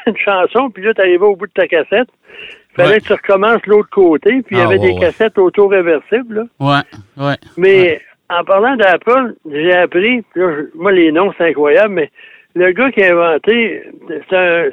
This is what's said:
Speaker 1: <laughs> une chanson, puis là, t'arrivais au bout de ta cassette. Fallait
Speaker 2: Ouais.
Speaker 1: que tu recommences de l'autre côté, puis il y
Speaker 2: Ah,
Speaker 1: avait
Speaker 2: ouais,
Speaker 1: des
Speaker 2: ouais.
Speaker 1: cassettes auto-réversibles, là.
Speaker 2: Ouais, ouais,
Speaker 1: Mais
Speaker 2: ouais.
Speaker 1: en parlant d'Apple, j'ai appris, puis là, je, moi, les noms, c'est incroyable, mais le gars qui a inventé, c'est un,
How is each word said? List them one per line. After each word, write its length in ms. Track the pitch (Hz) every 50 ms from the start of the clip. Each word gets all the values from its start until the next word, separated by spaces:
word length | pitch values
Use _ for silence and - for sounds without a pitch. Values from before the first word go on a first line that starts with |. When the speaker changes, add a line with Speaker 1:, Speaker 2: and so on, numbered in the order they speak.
Speaker 1:
<laughs> 60 | - 240
une 80 | 202 -
chanson, 520 | - 208 196 185 180 - - 233 269 262
puis 140 | - 190 185
là, 100 | 220 220
t'arrivais 240 | - 190 185 180 170 196
au 100 | 208 202
bout 120 | 170 208 190
de 40 | -
ta 140 | - 180 147
cassette. 400 | - 160 135 - 190 214 254 - _ _ _ _ - - - - - - _ _ _ -
Fallait 140 | 175 185 208
Speaker 2:
Ouais. 60 | 214
Speaker 1:
que 40 | - -
tu 40 | 208
recommences 480 | - - - 196 190 196 220 233 202 -
de 60 | 190
l'autre 180 | 208 208 208 -
côté, 520 | - 202 190 170 156 139 - 202 247 269 226
puis 120 | - 196
il 20 | 185
y 40 |
Speaker 2:
Ah, 60 | 175 175
Speaker 1:
avait 80 | 190 190
Speaker 2:
ouais, 80 | 202 185
Speaker 1:
des 60 | 180
Speaker 2:
ouais. 60 | 180
Speaker 1:
cassettes 360 | 180 165 143 - 220 214 - 208
auto-réversibles, 1000 | 190 180 - 208 202 196 196 190 175 170 160 139 - - 202 240 262 233 214
là. 80 | 214 233 240 _ - 139 139 143 143 - _ - 110 98 _ _ 135
Speaker 2:
Ouais, 80 | 139 143
ouais, 80 | 139 - _ - - 170
Speaker 1:
Mais 240 | 180 190 196 190
Speaker 2:
ouais. 200 | 180 175 151 - - _ _ _ _ -
Speaker 1:
en 160 | 175 170 170
parlant 320 | 175 196 196 214 254 277 226
d'Apple, 560 | 208 190 175 160 - 220 247 269 262 220 - - - 160
j'ai 220 | 143 147 156 180 180
appris, 480 | 180 175 160 165 175 196 233 254 240 208 _
puis 80 | - 170
là, 80 | 185 180 151 143
je, 200 | 147 - - 160
moi, 140 | 170 202 196
les 180 | 180 170 160
noms, 220 | 151 170 196 196 - -
c'est 120 | 175 170
incroyable, 440 | 143 139 147 147 147 180 214 214 196
mais 160 | 175 143 - _ _ - - - - _ _ -
le 160 | 170 180 185
gars 200 | 180 180 254 269
qui 100 | - -
a 100 | 196 180 175
inventé, 680 | 170 170 170 160 139 - 202 226 240 233 202 151 147 - - - - - - 160 147 - -
c'est 60 | 190
un, 300 | 185 185 175 170 170 165 139